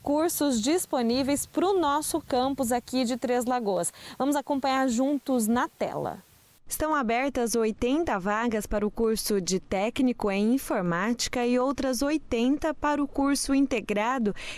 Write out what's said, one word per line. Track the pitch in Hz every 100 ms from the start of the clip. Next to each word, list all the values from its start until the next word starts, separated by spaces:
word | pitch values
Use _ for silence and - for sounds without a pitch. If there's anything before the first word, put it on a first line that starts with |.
cursos | - 294 330 - 285 240
disponíveis | 226 359 - 285 233 247 269 285
pro | - - 349 392
nosso | 294 285 302 320
campus | - 254 262 277 233
aqui | 247 - 254
de | 240 247
Três | 240 247
Lagoas. | 240 247 208 180 170 - - -
Vamos | 269
acompanhar | 294 - 285 269 262 269
juntos | 226 269 285 - 254 214
na | 233 320
tela. | - 202 147 127 123 - - _ _ -
Estão | - 311
abertas | 302 220 233 277 262 233
oitenta | 226 220 208 247 294 330 208
vagas | 185 208 240 220 -
para | 208 208
o |
curso | - 220 220 - 202
de | 165 185
técnico | - 196 214 - 254 233 208
em | 196 214
informática | 269 - 254 180 170 208 240 - 254
e | 240 247
outras | 262 269 269 233
oitenta | 285 311 - 233 247 294 320
para | 302 294 294
o | 285
curso | - 277 277 -
integrado | 277 277 233 - 208 220 262 208 190 -